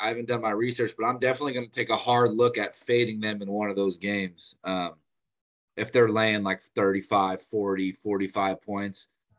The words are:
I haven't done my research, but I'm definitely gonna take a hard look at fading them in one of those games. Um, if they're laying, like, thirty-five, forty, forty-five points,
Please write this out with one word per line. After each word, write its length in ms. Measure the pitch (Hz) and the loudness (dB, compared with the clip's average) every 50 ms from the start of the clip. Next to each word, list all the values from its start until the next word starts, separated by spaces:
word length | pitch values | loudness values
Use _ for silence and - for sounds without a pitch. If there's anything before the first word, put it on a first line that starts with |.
I 80 | 107 110 | -4 -4
haven't 180 | 113 120 117 | -4 -4 -4
done 160 | 113 123 113 | -2 -2 -2
my 80 | 110 110 | -2 -2
research, 420 | 101 107 120 123 120 123 120 101 - - | 0 0 0 0 0 0 -2 -2 -2 -2
but 80 | 110 | -2
I'm 120 | 117 127 123 | -2 0 2
definitely 360 | 127 127 131 - 143 139 123 | 2 0 0 0 -2 -4 -4
gonna 140 | 123 120 113 | -6 -6 -6
take 220 | - 123 117 113 | -4 -4 -2 0
a 60 | 113 | -2
hard 360 | 104 - 120 120 120 123 113 107 | 0 2 2 4 4 4 4 4
look 240 | 113 123 120 120 107 | 4 2 2 2 0
at 180 | 101 101 - | -4 -4 -6
fading 440 | - - - 123 120 120 110 110 107 | -6 -2 2 2 2 2 2 -2 -4
them 200 | 107 107 107 101 | -4 -4 -4 -4
in 80 | 101 98 | -6 -4
one 200 | 101 107 107 101 | -4 -2 -2 -2
of 60 | 98 | 0
those 200 | 98 98 98 90 | 0 0 0 0
games. 600 | 87 98 101 101 101 95 92 87 82 - - - _ - | -2 -2 -2 -2 -2 -2 -4 -8 -12 -20 -20 -18 _ -8
Um, 300 | 92 92 92 87 85 78 - _ _ _ _ _ _ _ _ _ _ _ _ _ _ _ | -6 -4 -4 -4 -6 -8 -14 _ _ _ _ _ _ _ _ _ _ _ _ _ _ _
if 140 | - 110 - | -6 -4 2
they're 160 | - 127 117 110 | 4 6 6 6
laying, 340 | 107 110 110 110 107 104 | 4 4 2 2 2 2
like, 180 | 101 98 95 - | 0 -2 -4 -4
thirty-five, 800 | - - - 117 101 98 98 98 92 - 110 101 95 95 95 95 | -8 -6 -2 2 2 2 2 0 0 0 2 2 2 2 -2 -6
forty, 520 | - - - 107 101 98 95 95 95 95 | -8 -6 -4 -2 -2 0 0 0 -2 -4
forty-five 680 | 92 - - 107 101 98 98 90 - 104 98 95 92 - | -4 -6 -4 -4 -2 -2 -2 -2 -2 -2 0 0 -2 -4
points, 460 | _ - 101 101 101 101 95 - - - _ _ _ _ _ | _ -8 -6 -6 -6 -6 -8 -12 -14 -18 _ _ _ _ _